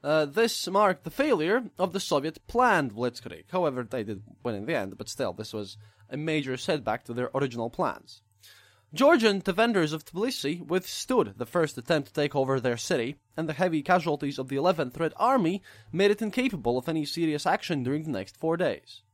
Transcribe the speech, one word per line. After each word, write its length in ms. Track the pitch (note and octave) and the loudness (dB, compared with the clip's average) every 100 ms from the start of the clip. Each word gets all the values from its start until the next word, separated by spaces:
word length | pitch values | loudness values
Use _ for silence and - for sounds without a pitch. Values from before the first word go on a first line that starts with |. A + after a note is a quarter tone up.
uh, 220 | D3 D#3 D3 | 2 2 2
this 420 | D3+ A3+ - - | 2 0 0 0
marked 360 | G3 G#3 F3+ | 4 4 2
the 60 | E3+ | -6
failure 540 | - D4 G#3 D#3 A3+ A3+ - | 0 2 4 4 2 0 -4
of 140 | F3+ | -2
the 60 | F#3 | -2
Soviet 460 | - D3 D3 - - | 0 0 0 -8 -4
planned 480 | A#3 B3 F#3 C3+ | 2 4 4 2
blitzkrieg. 520 | G#2 B2 - - E2+ - | -2 -4 -4 -14 -16 -6
However, 360 | F#3 E3 B2+ A2+ | -2 0 -2 -6
they 140 | C3 | -6
did 180 | G#2 G2+ G#2+ - | -4 -8 -12 -10
win 100 | B2 | -6
in 120 | G#2 A2 | -6 -2
the 100 | D3+ | -4
end, 220 | G2 G2 | -4 -10
but 120 | - | -14
still, 240 | - A#2 | -4 -4
this 200 | F2 G#2+ | -4 -8
was 240 | G#2+ G2+ - - _ _ | -8 -10 -14 -20 _ _
a 60 | C#3 | -6
major 400 | D#3+ D#3 C3+ B2+ | -2 -2 -2 -6
setback 480 | - D#3+ G#2+ A2+ - | -2 -2 -2 -4 -4
to 80 | |
their 180 | A#2+ B2 | -4 -4
original 360 | C3+ C3+ A#2 A#2 | -2 -2 -2 -6
plans. 520 | - D3+ C#2+ - - _ _ - - _ _ _ | -2 -4 -4 -14 -20 _ _ -20 -20 _ _ _
Georgian 460 | D3+ C#4 E4 A3 G3 | 4 6 8 6 2
defenders 520 | F#3 F3+ A#3 G#3 D#3 | 0 2 4 4 2
of 140 | D#3 - | -2 -8
Tbilisi 600 | E3+ A#3+ B3+ C#3 F3 D3 | -4 -4 -2 -4 -4 -2
withstood 680 | F3+ - - - B3+ A#2 G2 | -4 -2 -10 0 2 2 -4
the 80 | A#2+ | -4
first 300 | F3 D#3 - | 0 0 -2
attempt 320 | - D#3+ C3+ | 0 0 0
to 40 | |
take 220 | - C#3+ C#3+ | -2 0 0
over 240 | C3 C3+ | 0 0
their 180 | B2 A#2 | 0 -2
city, 400 | - D#3+ A#2 D3 _ - | -2 -2 -2 -6 _ -6
and 140 | D#3+ | -6
the 40 | |
heavy 280 | D3 F#3 D#3+ | 0 0 0
casualties 560 | C#3+ F3+ E3 C#3+ C#3+ C3+ | 2 2 2 -2 -2 -6
of 100 | C3 | -4
the 80 | C3+ | 2
Eleventh 400 | E3+ E3 C3 B2 | 2 2 -2 -2
Red 160 | D#3+ - | -4 0
Army 460 | A3 C4+ E3 F#3+ - - - | 2 4 2 0 -8 -20 -8
made 200 | E3 G3+ | 2 2
it 100 | G#3 | 4
incapable 560 | A3 A#3+ B3+ F3 A#2 B2 | 0 0 -2 0 0 0
of 100 | B2 | -2
any 160 | D#3+ | -4
serious 440 | D3 - E3 D3 E3+ | -4 -2 0 0 0
action 360 | G3 - D#3 | 0 0 -2
during 200 | B2 D3 | -2 -2
the 80 | D#3 | -4
next 260 | G#2+ G2 - | -6 -6 -4
four 200 | D#3+ E3+ | -2 0
days. 440 | E3 F2+ - - _ | 0 -2 -10 -20 _